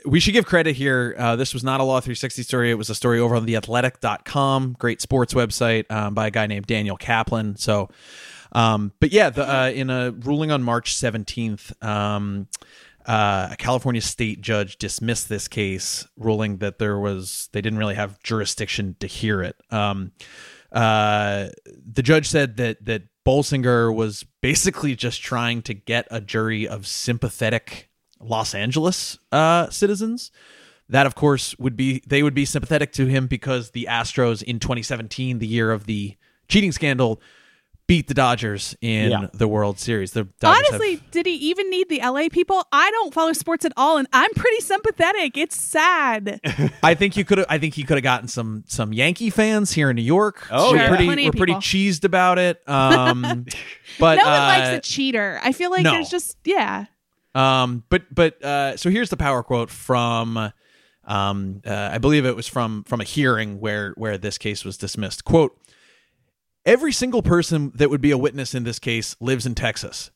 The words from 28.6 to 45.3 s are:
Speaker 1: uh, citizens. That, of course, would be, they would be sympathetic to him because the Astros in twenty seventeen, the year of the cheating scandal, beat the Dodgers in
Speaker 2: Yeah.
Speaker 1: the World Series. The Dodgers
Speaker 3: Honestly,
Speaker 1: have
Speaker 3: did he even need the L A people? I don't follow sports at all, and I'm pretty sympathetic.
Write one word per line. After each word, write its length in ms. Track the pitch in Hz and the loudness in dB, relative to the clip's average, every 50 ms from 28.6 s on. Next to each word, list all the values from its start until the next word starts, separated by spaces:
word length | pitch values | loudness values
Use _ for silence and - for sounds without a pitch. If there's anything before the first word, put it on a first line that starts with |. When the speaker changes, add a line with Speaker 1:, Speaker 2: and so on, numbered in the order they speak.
| 107 123 131 156 160 180 180 - - - - - _ - | -4 -2 0 0 0 0 0 -2 -6 -10 -12 -14 _ 0
Speaker 1:
uh, 360 | - 147 160 160 170 175 165 - | 2 4 4 4 4 2 2 0
citizens. 640 | - - 208 202 208 190 220 226 233 247 - - _ _ - - - - - - _ _ _ - | -2 0 2 2 2 0 -2 -4 -6 -6 -10 -14 _ _ -20 -20 -20 -20 -20 -20 _ _ _ 0
That, 160 | - 135 139 | 2 2 2
of 80 | 135 - | 2 2
course, 400 | - 147 147 139 127 - - - - | 2 2 2 2 2 -2 -6 -8 -4
would 180 | 123 131 117 | -4 -4 -2
be, 260 | 107 131 135 131 127 - | -2 -2 -2 -2 -4 -4
they 160 | - 139 143 | 0 0 2
would 120 | 147 147 131 | 2 2 0
be 120 | 143 139 | 0 -2
sympathetic 460 | - - 147 - - 160 147 147 - - | -2 -2 -4 -2 0 0 0 -2 -2 -2
to 100 | - 131 | 0 0
him 200 | 127 135 135 131 | 2 2 0 0
because 440 | 123 131 110 - 139 131 123 113 - | -2 -4 -4 -4 -2 -4 -4 -4 -6
the 140 | - 120 117 - | -10 -8 -4 -4
Astros 520 | 120 117 113 - - 131 123 120 113 101 | -2 -2 -4 -2 0 0 2 2 0 -2
in 160 | 107 120 120 113 | -4 -6 -6 -4
twenty 220 | - - 123 117 | -4 -4 -4 -4
seventeen, 560 | 110 - 131 113 113 104 - - 131 127 123 113 | -4 -6 -8 -8 -8 -10 -8 -6 -4 -4 -4 -4
the 60 | 117 | -4
year 240 | 107 117 117 113 110 | -2 0 0 2 0
of 140 | 113 104 104 | 0 -2 -4
the 320 | 113 110 104 101 101 101 _ _ _ _ _ _ - | -4 -6 -4 -6 -8 -12 _ _ _ _ _ _ 2
cheating 240 | - 214 202 180 | 4 4 4 2
scandal, 480 | 127 - 160 143 135 123 127 113 110 - _ _ _ _ _ _ _ _ _ _ _ _ _ | 0 0 0 0 2 2 2 0 0 -4 _ _ _ _ _ _ _ _ _ _ _ _ _
beat 220 | - 175 165 - - | 2 2 4 2 0
the 60 | 139 | 2
Dodgers 600 | 139 131 120 123 107 117 107 101 98 - - - - | 2 4 2 2 0 -2 -4 -4 -4 -8 -10 -10 -6
in 300 | 117 117 110 107 107 110 | -2 0 0 2 2 2
Speaker 2:
Yeah. 160 | 120 101 98 - - | 2 0 -2 -4 -2
Speaker 1:
the 120 | 104 117 | 0 0
World 320 | 107 107 107 104 101 98 - | 2 2 2 0 0 -2 -4
Series. 340 | - 120 113 104 95 - | -4 -2 -2 -2 -2 -4
The 120 | - 117 101 95 _ - | -4 -6 -6 -6 _ 2
Dodgers 240 | - 320 381 480 571 587 | 4 6 6 6 6 2
Speaker 3:
Honestly, 240 | - - 440 403 349 | 2 0 0 -2 -2
Speaker 1:
have 140 | 302 - - | -4 -6 -6
Speaker 3:
did 160 | - 339 339 | -4 -2 -2
he 80 | 359 339 | -2 -2
even 340 | 247 285 311 359 381 392 381 | -2 -2 -2 -2 -2 -2 -2
need 220 | 370 359 381 359 | 0 -2 -2 -2
the 100 | 311 262 | -2 -2
L 160 | 233 247 262 | -2 -2 -2
A 140 | 285 320 330 | -2 -2 0
people? 340 | - 349 359 - 392 370 330 - | 2 0 2 2 2 0 0 2
I 180 | 277 285 339 403 | 2 4 4 4
don't 200 | 427 453 427 302 | 2 0 -2 -2
follow 220 | - 320 320 330 320 | 0 0 0 0 0
sports 320 | - - 330 330 320 - | -2 -2 -4 -2 -2 -2
at 60 | 320 - | -2 0
all, 220 | - 269 302 320 302 | 2 2 4 4 2
and 100 | - - - | 2 2 4
I'm 160 | 254 320 440 | 4 4 4
pretty 280 | 427 - - 494 440 466 | 2 2 2 2 2 0
sympathetic. 760 | - - 392 403 415 440 - - 330 349 415 415 233 247 | 0 -2 -2 0 0 0 0 2 2 2 2 0 -2 -2